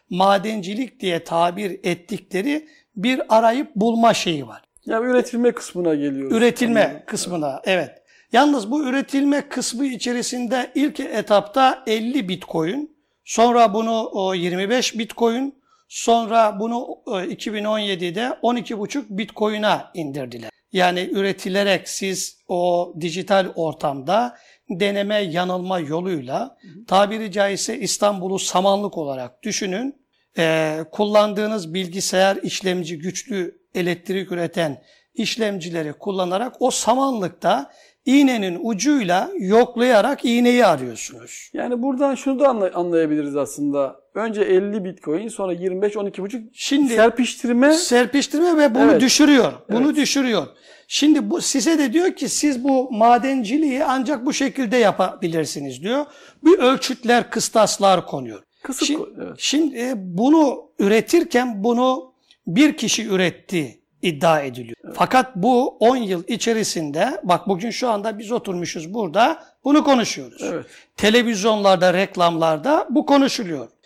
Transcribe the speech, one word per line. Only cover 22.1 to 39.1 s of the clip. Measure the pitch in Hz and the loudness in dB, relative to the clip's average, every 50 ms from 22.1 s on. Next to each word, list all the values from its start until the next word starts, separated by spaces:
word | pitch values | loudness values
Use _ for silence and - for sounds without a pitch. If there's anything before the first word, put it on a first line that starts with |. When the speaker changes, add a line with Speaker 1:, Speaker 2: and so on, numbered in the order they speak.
| 185 185 - - - _ _ - | -6 -6 -8 -10 -12 _ _ -6
Speaker 1:
o | 190 175 175 180 175 175 175 175 - 160 | -4 -2 0 0 0 0 -2 -4 -6 -8
dijital | 156 175 160 190 180 185 202 196 185 185 - | -8 -6 -6 -6 -2 0 2 2 2 0 -2
ortamda | - 165 160 147 - - 151 139 139 131 143 185 220 240 240 240 - _ _ _ _ _ - | -4 -4 -4 -4 -4 -4 -4 -4 -4 -4 -2 0 0 0 -2 -6 -12 _ _ _ _ _ -10
deneme | 208 165 202 202 202 202 202 202 214 208 | -6 -2 -2 -2 0 -2 -2 -2 -2 -2
yanılma | 202 175 151 175 180 185 180 185 175 185 190 180 | -2 -2 -2 -2 -2 -2 -4 -4 -4 -4 -4 -4
yoluyla, | 165 135 151 165 180 196 180 151 127 123 139 185 226 269 - _ | -4 -4 -4 -4 -4 -4 -6 -6 -6 -6 -6 -6 -6 -8 -12 _
Speaker 2:
Hı | _ 190 | _ -20
hı. | 151 180 226 | -20 -18 -6
Speaker 1:
tabiri | - 180 190 202 202 220 220 220 214 | 0 4 4 4 4 0 -4 -6 -4
caizse | 175 208 202 202 196 - - - 220 - | -2 0 0 0 0 -4 -4 -6 -6 -4
İstanbul'u | 220 175 - - 214 208 208 190 175 190 190 190 | -4 -4 -2 0 0 0 0 0 -4 -4 -4 -4
samanlık | - - - 180 190 196 196 202 208 196 - 170 | -4 -2 0 2 2 2 2 2 0 -4 -6 -6
olarak | 156 143 135 131 127 123 _ _ - | -6 -6 -6 -8 -10 -12 _ _ -8
düşünün. | 214 196 - 208 190 180 202 254 277 277 _ _ _ _ _ _ _ _ - | -6 -6 -4 -4 -4 -4 -4 -6 -6 -8 _ _ _ _ _ _ _ _ 0
Ee, | 165 160 160 160 160 156 156 156 160 160 | 0 2 2 2 0 0 -2 -4 -6 -8
kullandığınız | - - 208 208 208 208 208 214 202 196 214 214 220 220 170 160 160 | -4 -4 -2 2 4 4 4 4 2 -2 -2 -2 -4 -4 -6 -6 -6
bilgisayar | 190 190 170 170 196 - - - 180 190 196 196 190 - | -6 -6 -6 -6 -6 -4 -2 2 2 4 4 2 0 -4
işlemci, | 180 - - - 185 180 180 175 156 175 151 | -6 -6 -4 -4 -2 -2 -2 -4 -6 -8 -8
güçlü | 151 185 180 - - - 208 196 180 - - _ _ _ - | -8 -8 -8 -10 -10 -8 -6 -6 -6 -6 -8 _ _ _ -6
elektrik | - 180 175 175 175 - - 185 196 185 - | -4 -2 -2 -4 -4 -6 -6 -6 -6 -6 -6
üreten | 180 170 170 160 - 180 170 151 139 - _ _ _ _ _ _ _ | -6 -6 -6 -4 -2 -2 -2 -2 -4 -8 _ _ _ _ _ _ _
işlemcileri | - 220 - - - 220 208 202 190 160 175 165 170 156 151 143 | -6 -4 -4 -4 -2 -2 -4 -4 -6 -8 -8 -6 -6 -6 -6 -8
kullanarak | - - 202 196 190 180 175 180 196 226 247 - - | -10 -8 -6 -4 -2 -2 -2 -2 -4 -4 -6 -6 -2
o | 262 262 | -2 -2
samanlıkta | - - - 208 233 262 277 269 254 226 190 165 - - - 175 196 254 277 - _ _ _ _ _ _ - | 0 0 0 2 2 2 2 0 -2 -2 -4 -6 -6 -2 0 0 0 0 -2 -6 _ _ _ _ _ _ 0
iğnenin | - 254 285 285 269 254 226 196 190 170 175 - | 4 6 6 6 6 4 2 -2 -2 -4 -4 -4
ucuyla | 226 233 185 185 285 302 277 220 170 | -4 -4 -2 0 2 2 2 2 2